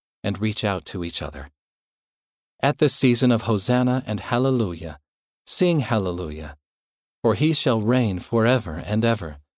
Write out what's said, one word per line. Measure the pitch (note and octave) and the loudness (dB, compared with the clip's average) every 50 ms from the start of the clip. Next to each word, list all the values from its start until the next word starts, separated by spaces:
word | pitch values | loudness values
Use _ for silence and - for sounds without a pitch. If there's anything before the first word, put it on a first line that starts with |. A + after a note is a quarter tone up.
| _ _ _ _ - | _ _ _ _ -6
and | G2+ G2+ F#2+ | -6 -4 -2
reach | G#2 G#2+ G#2 - - | -2 -2 -2 -2 -2
out | G#2 G2 F2+ - | -2 -2 -2 -6
to | - - F#2+ F2 | -8 -8 -8 -6
each | E2+ - - | -6 -6 -8
other. | - C#2+ C#2 C2+ C#2+ C#2+ - _ _ _ _ _ _ _ _ _ _ _ _ _ _ _ _ _ _ _ _ _ - | -8 -8 -10 -12 -14 -16 -18 _ _ _ _ _ _ _ _ _ _ _ _ _ _ _ _ _ _ _ _ _ 0
At | C#3 D3 - | 0 2 2
this | D#3+ C#3 - | 2 2 4
season | - - B2+ A#2+ A#2+ C3 B2 | 4 4 4 4 4 4 2
of | A#2+ A2 | 2 2
Hosanna | A2+ - A2 G2+ - - B2 B2 B2+ B2+ B2 C3 B2+ - | 2 0 0 0 2 2 2 2 2 2 0 -2 -2 -4
and | A2 G2+ | -6 -6
Hallelujah, | - - A#2+ A#2+ B2+ C3+ C3 B2 A2+ F#2 F2 E2 F2 D#2+ D2+ D2 _ _ _ _ _ _ _ _ _ | -4 -2 -2 0 0 2 2 0 0 -2 -4 -6 -10 -12 -12 -14 _ _ _ _ _ _ _ _ _
sing | - - - F#3 F3+ E3+ D#3 | -8 -2 0 2 2 2 2
Hallelujah, | A#2+ - A#2+ A2 G2 F#2 F2 F2 F2+ D#2+ D2+ D2+ D#2+ C#2+ C#2+ - _ _ _ _ _ _ _ _ _ _ _ _ | 0 0 0 0 0 0 -4 -4 -6 -8 -8 -10 -12 -14 -16 -18 _ _ _ _ _ _ _ _ _ _ _ _
for | - A#2+ G#2 | 0 0 2
He | G2+ C#3+ D#3+ | 2 2 2
shall | D#3 - - C#3 A#2+ A2+ | 2 2 2 2 2 2
reign | G#2 A2 B2 B2+ B2 G#2+ F#2+ F2+ | 2 2 2 2 2 2 0 -4
forever | - - - A#2 A2 A#2 C3 B2 A2 F#2 D#2 E2 - | -4 -2 0 2 4 4 4 2 0 -4 -8 -8 -6
and | - G#2+ A2 A2 | -2 -2 0 2
ever. | A#2 A2+ G2 F2 D#2+ D2 C#2+ - _ _ | 2 0 -2 -4 -8 -12 -14 -20 _ _